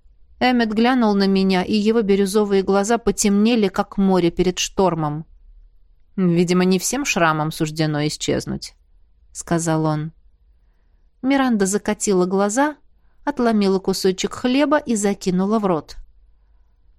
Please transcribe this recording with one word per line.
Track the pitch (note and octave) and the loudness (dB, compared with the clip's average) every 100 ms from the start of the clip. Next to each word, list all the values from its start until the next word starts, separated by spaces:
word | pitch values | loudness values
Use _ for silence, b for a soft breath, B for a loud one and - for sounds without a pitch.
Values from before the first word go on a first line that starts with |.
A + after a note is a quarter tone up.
| _ _ - - | _ _ -18 -2
Эммет | B3 B3 A3+ | 0 2 0
глянул | G#3+ A#3+ C4 A3 | 2 2 2 2
на | G3+ G3 | 2 2
меня, | F#3+ F#3+ F#3 | 2 2 0
и | - | 0
его | G#3+ G#3 A3+ | 0 2 2
бирюзовые | G3 G3 G3 G#3+ G3+ G3 | 2 2 2 0 0 0
глаза | F#3+ G3 G3+ A#3 | 2 0 0 -2
потемнели, | G3+ - G3+ G3+ A3 A#3+ F#3+ | -2 0 0 2 2 2 0
как | - G3+ - | -2 -6 0
море | G3 F#3 E3+ | 2 2 2
перед | E3+ F3+ F3 | 0 -2 -2
штормом. | - - F#3 E3 D3+ D3+ - - - - - - _ _ _ - | -6 0 0 0 -4 -6 -12 -20 -20 -20 -20 -20 _ _ _ -2
«Видимо, | F3+ E3+ F3 F3+ | 2 2 2 2
не | F#3 F#3 | 2 2
всем | - C4 | -2 -6
шрамам | C#4+ F3+ E3 D#3 D#3 | -2 0 2 0 -2
суждено | - D#3 D#3 D#3 D3 D3+ | -4 -6 -2 -2 -2 -4
исчезнуть», | - - C3 B2+ C3+ - _ _ _ _ _ _ | -4 -4 -4 -4 -10 -12 _ _ _ _ _ _
сказал | - - E3+ E3 D#3+ | -14 -4 -4 0 -2
он. | D#3 D3+ D#3+ - _ _ _ _ _ _ _ _ _ _ | 0 -4 -8 -14 _ _ _ _ _ _ _ _ _ _
Миранда | C4 C#4 C4 G#3+ F#3+ | -2 0 2 2 0
закатила | G3+ - G#3 G#3 F#3 F3+ | 0 -2 -4 0 0 2
глаза, | G3 G3+ A#3 D4 D4 _ _ _ _ | 0 0 0 -2 -2 _ _ _ _
отломила | D4 C#4 A#3 G#3+ G3 F#3+ | -8 -2 0 2 2 0
кусочек | F#3+ F#3+ F#3+ F#3 G3+ | -2 -2 0 0 -4
хлеба | - B3+ C4+ D4 D4 | -4 -2 0 2 0
и | - | 0
закинула | A3 G3+ G3+ F#3+ F3+ G3 A3 | -2 -2 -2 -2 -2 0 0
в | G3 | 0
рот. | D#3 - - - _ _ _ _ _ _ _ _ | -2 -4 -16 -20 _ _ _ _ _ _ _ _